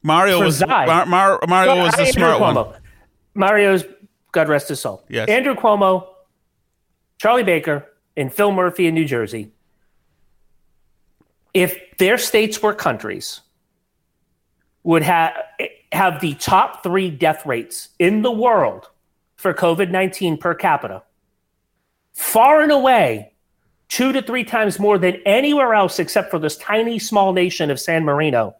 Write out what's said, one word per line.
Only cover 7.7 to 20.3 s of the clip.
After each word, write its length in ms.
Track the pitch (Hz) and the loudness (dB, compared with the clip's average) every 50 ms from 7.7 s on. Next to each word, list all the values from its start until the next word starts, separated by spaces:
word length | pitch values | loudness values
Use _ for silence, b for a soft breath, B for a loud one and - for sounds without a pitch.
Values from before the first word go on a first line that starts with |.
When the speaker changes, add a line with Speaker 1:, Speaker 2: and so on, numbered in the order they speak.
| 147 143 143 - _ _ _ _ _ | -4 -4 -6 -14 _ _ _ _ _
Speaker 2:
and 160 | 147 139 127 | -8 -8 -6
Phil 200 | - - 208 208 | -2 0 0 0
Murphy 340 | 190 185 180 180 175 - 180 | 2 0 -2 -2 0 0 0
in 60 | 165 160 | 0 0
New 100 | 160 160 | 0 -2
Jersey, 460 | 139 135 120 110 104 117 110 104 107 _ _ _ _ _ _ _ _ _ _ _ _ _ _ _ _ _ _ _ _ _ _ _ _ _ _ _ _ _ _ _ _ _ _ _ _ _ _ _ _ _ | -2 -2 -4 -4 -6 -8 -12 -14 -14 _ _ _ _ _ _ _ _ _ _ _ _ _ _ _ _ _ _ _ _ _ _ _ _ _ _ _ _ _ _ _ _ _ _ _ _ _ _ _ _ _
if 240 | 190 180 175 - - - _ - | -2 -2 -2 -4 -10 -18 _ -2
their 200 | - 185 190 233 | 0 2 2 2
states 440 | 247 - - - 214 220 214 220 - | 0 -2 0 0 0 0 0 -4 -2
were 120 | - 208 208 | -2 -2 -2
countries, 680 | 208 - 156 120 104 - 104 95 95 - - - - _ _ _ _ _ _ _ _ _ _ _ _ _ _ _ _ _ _ _ _ _ _ _ _ _ _ _ _ _ | -2 -4 -4 -4 -4 -8 -10 -10 -10 -12 -14 -16 -16 _ _ _ _ _ _ _ _ _ _ _ _ _ _ _ _ _ _ _ _ _ _ _ _ _ _ _ _ _
would 200 | 175 165 165 156 | 0 0 2 2
ha-, 300 | 180 175 165 165 160 - - - - - - - - - _ _ _ - | 2 2 2 0 0 -4 -8 -14 -14 -12 -12 -12 -12 -12 _ _ _ -2
have 260 | 160 196 180 160 139 | 0 0 0 0 -2
the 140 | 185 160 143 | -6 -6 -6
top 500 | - - - 190 190 233 - - - - | -6 -2 2 2 2 2 2 -2 -10 -8
three 260 | 185 175 190 190 180 | -2 -2 -2 -2 -2
death 360 | 151 123 170 156 156 156 - | -4 0 0 0 0 -2 -4
rates 440 | 147 123 117 113 - - - - - _ _ | -4 -4 -4 -6 -10 -14 -16 -16 -18 _ _
in 220 | 175 180 208 214 | 0 2 2 2
the 100 | 214 247 | 0 -2
world 580 | 233 214 240 247 226 196 143 110 95 - - - _ _ _ _ _ _ _ _ _ | -2 0 2 2 2 4 2 0 -2 -6 -18 -20 _ _ _ _ _ _ _ _ _
for 160 | _ - 190 160 | _ -4 -4 -2
covid 360 | - 185 170 165 160 202 175 | 0 0 0 0 0 -2 -2
nineteen 480 | 185 185 190 185 185 - 196 170 | 0 -2 -2 -2 -4 -4 -4 -4